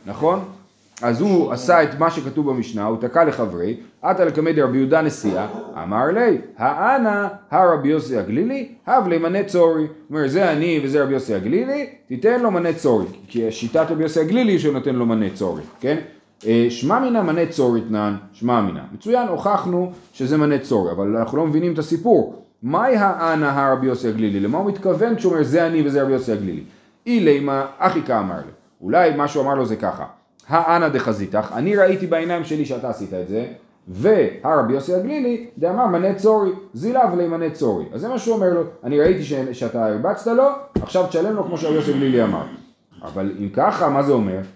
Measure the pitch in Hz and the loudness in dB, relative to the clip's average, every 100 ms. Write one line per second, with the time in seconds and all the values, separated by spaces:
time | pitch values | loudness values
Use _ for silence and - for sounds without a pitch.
0 | 95 107 156 190 185 - _ _ _ - | -14 -2 0 0 -4 -16 _ _ _ -4
1 | 120 120 202 180 135 120 127 170 151 135 | -2 0 2 2 2 0 4 4 4 2
2 | 165 165 131 156 143 123 110 107 104 113 | 0 -2 -4 -2 0 -2 -2 -4 -2 -2
3 | 120 165 156 - 107 87 92 120 - _ | 0 2 2 2 -4 -4 -4 -6 -12 _
4 | 165 185 165 156 160 151 131 131 135 160 | -2 2 2 2 0 2 2 2 2 2
5 | 156 - 104 92 104 - - 78 85 107 | 0 -2 -4 -2 -4 -8 -12 -10 -4 0
6 | 143 208 240 143 - - 127 165 220 269 | 0 2 2 0 -2 -4 -2 0 2 2
7 | 226 202 190 - - 160 180 151 139 156 | 2 0 -2 -8 -2 2 4 4 2 0
8 | 123 117 95 120 226 269 233 - - 254 | 0 -4 -2 -2 -2 -4 -8 -10 0 2
9 | 190 165 165 190 196 180 165 160 151 - | 2 0 0 -2 0 4 4 4 -2 -8
10 | - 151 139 165 185 147 170 156 135 147 | -8 -2 0 2 2 2 0 0 0 0
11 | 135 135 131 98 104 185 262 285 269 - | 2 0 -2 -4 0 0 0 -4 -6 -12
12 | - 127 220 247 233 175 170 160 143 113 | -12 0 2 2 2 0 -2 0 2 2
13 | 95 - - 117 110 - 117 160 160 160 | 0 -10 -8 -4 -4 -4 -2 0 0 0
14 | 160 160 160 233 226 170 151 131 135 123 | 0 0 0 2 2 2 2 0 -2 0
15 | 117 113 98 95 95 78 73 - 127 156 | 2 2 0 -2 -4 -4 -10 -6 -2 -2
16 | 156 - _ _ 107 117 117 120 143 233 | -6 -18 _ _ 2 4 2 0 0 0
17 | 262 233 175 165 165 151 127 117 113 107 | 2 0 0 0 -2 0 2 2 -2 -2
18 | 104 101 - - 120 120 95 76 65 - | -2 -4 -10 -6 0 0 0 -4 -12 -10
19 | 208 247 220 160 196 196 180 175 180 180 | -2 0 0 -2 0 0 0 -2 -2 -8
20 | - - 131 151 151 143 - 113 87 87 | -16 -6 0 2 2 0 2 0 0 -2
21 | 101 113 113 143 160 151 175 156 151 165 | -2 -2 -2 -2 0 0 0 -2 -4 -2
22 | 233 170 - - - _ 120 170 254 226 | 4 4 2 -6 -20 _ -4 0 2 2
23 | 196 165 165 156 147 139 135 127 131 123 | 2 0 0 0 0 2 2 2 0 0
24 | 120 110 107 98 101 156 202 196 190 175 | -2 0 0 0 0 0 -2 -2 0 0
25 | 233 226 185 165 135 165 165 160 143 139 | 0 0 0 0 2 2 2 0 0 0
26 | 135 131 123 104 95 76 - - _ _ | 2 0 0 -4 -4 -8 -12 -20 _ _
27 | 240 240 160 143 139 135 135 - 185 170 | -2 2 4 2 2 -2 -4 -2 0 0
28 | 131 113 95 82 67 - _ _ 92 160 | 0 0 -2 -6 -12 -20 _ _ 0 4
29 | 170 143 143 147 135 139 117 107 98 73 | 4 2 0 0 0 0 0 -2 -4 -4
30 | 71 - _ _ - 160 165 170 160 135 | -10 -16 _ _ 0 0 4 2 2 0
31 | 127 101 95 104 107 113 175 202 190 185 | -2 -4 -2 -2 -2 -2 0 4 4 2
32 | 175 165 170 170 156 156 135 123 123 110 | 0 -2 -2 -4 -4 -4 -4 -4 -6 -8
33 | 92 90 90 107 123 - _ _ - 92 | -8 -8 -4 -6 -6 -12 _ _ -14 -2
34 | 147 202 107 - 135 156 117 135 170 185 | 2 4 2 -2 0 2 2 -2 -2 -2
35 | 226 302 247 233 - - 165 208 233 175 | -2 -2 -2 -4 -8 -4 -2 0 0 2
36 | 190 190 208 214 190 185 - 117 202 254 | 0 2 2 4 2 -4 -10 -8 -2 2
37 | 220 175 170 165 165 156 127 90 76 120 | 2 2 -2 -2 -4 -2 -2 -2 -4 -8
38 | 220 254 233 214 185 175 160 - - 147 | -6 -4 -2 2 2 2 -2 -6 -2 2
39 | 165 165 139 139 131 120 120 120 110 107 | 4 2 -2 -4 -6 -6 -4 -2 -2 0
40 | 123 - 233 240 277 277 - - - 185 | -2 -2 0 4 4 2 -6 -6 -2 0
41 | 180 165 196 208 165 165 160 156 147 139 | 0 0 0 -2 -4 -4 0 0 0 0
42 | 135 123 107 82 67 - - _ _ - | 2 4 2 0 -6 -14 -20 _ _ -18
43 | 80 95 98 95 101 - 185 196 156 139 | -10 -6 -6 -4 -4 0 0 2 0 2
44 | 143 123 98 95 95 | 2 2 0 -4 -8